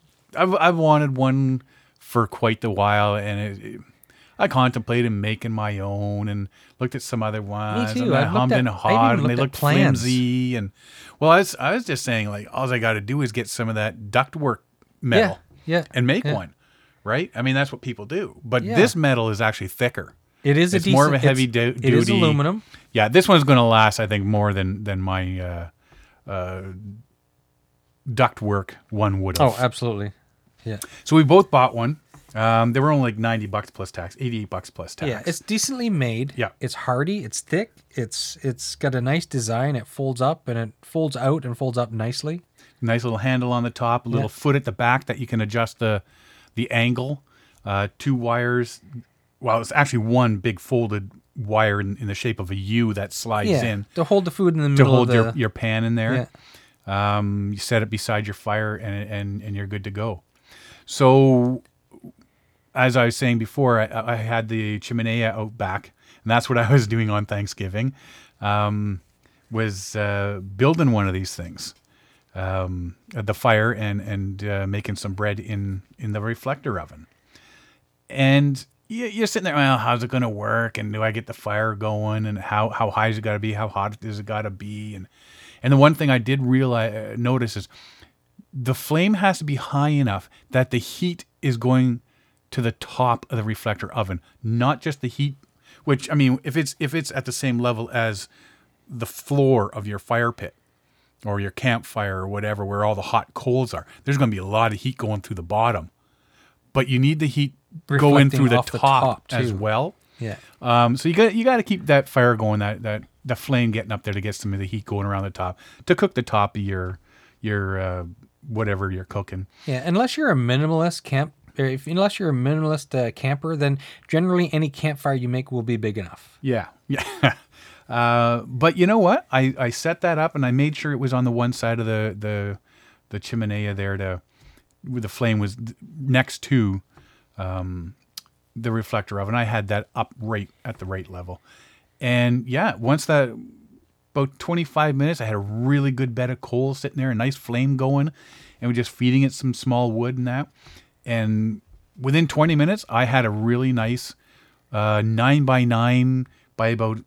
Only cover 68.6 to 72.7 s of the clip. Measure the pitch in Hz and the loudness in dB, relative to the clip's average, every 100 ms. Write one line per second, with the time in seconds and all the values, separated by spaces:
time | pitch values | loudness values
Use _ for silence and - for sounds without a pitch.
68.6 | 104 104 104 95 - _ _ _ - 113 | 0 -2 -4 -6 -12 _ _ _ -8 -4
69.6 | 110 95 - 107 104 101 101 98 98 95 | -2 -4 -8 -4 -2 0 -2 -6 -10 2
70.6 | 135 165 139 110 98 92 92 - 87 92 | 2 4 4 4 2 -2 -6 -10 -12 -12
71.6 | - - _ _ _ _ _ 95 92 95 | -16 -16 _ _ _ _ _ -8 -4 -2
72.6 | 92 | -2